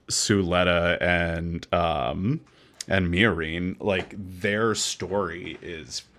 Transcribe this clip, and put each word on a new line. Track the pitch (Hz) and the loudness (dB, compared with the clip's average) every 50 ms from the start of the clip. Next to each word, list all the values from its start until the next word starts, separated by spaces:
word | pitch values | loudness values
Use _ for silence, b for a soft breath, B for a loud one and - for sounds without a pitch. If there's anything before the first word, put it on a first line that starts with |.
| _ - | _ -6
Suletta | - - - - 110 98 95 85 87 87 90 90 87 87 85 85 87 - | -4 0 2 4 4 4 4 4 4 4 4 4 4 4 4 2 2 2
and, | - 87 87 87 85 85 82 85 85 85 85 85 - - - | 2 2 2 2 2 0 0 -2 -4 -4 -4 -6 -4 0 0
um, | 90 87 82 80 76 64 58 73 82 92 107 143 160 - b b b b b b b b - | 2 2 2 2 0 -2 -2 -2 -2 0 -2 -2 -2 -4 b b b b b b b b -2
and | - 95 92 87 85 | 0 2 2 2 4
Mirin. | 87 107 117 90 85 80 78 80 87 90 92 92 - | 4 4 4 4 2 -2 -4 -4 -2 -4 -4 -4 -4
Like, | - 104 98 92 87 - - 101 | -2 0 0 0 -2 -4 -8 -12
their | 101 92 92 90 90 104 101 104 113 113 107 | -12 -12 -8 -4 -2 0 0 2 2 0 0
story | 104 - - - - 98 87 95 104 98 85 82 87 92 85 78 - | 0 -2 -4 -6 -6 -6 -4 -2 -2 -2 -2 -6 -8 -10 -12 -12 -12
is | - 82 87 80 78 - - - - _ _ | -12 -12 -12 -12 -12 -12 -12 -12 -12 _ _